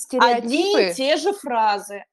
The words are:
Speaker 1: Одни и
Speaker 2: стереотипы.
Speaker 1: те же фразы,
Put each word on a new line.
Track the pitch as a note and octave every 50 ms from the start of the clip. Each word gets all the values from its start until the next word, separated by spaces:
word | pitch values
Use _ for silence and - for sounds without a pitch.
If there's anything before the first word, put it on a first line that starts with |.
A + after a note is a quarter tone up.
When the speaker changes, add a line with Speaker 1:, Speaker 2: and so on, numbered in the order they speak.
| - - - B3+
Speaker 1:
Одни | A#3 A#3+ A#3+ A#3+ A3+ A#3 B3+ D#4 F4 G4+ G#4 - G3
и |
Speaker 2:
стереотипы. | F#3
Speaker 1:
те | F3 B3+ C4 C#4 D#4 D#4+
же | D4 G4 G4+
фразы, | G4 - B3 A#3+ A3+ A3 G#3+ G3+ G3+ F#3 - G3+ G3 - -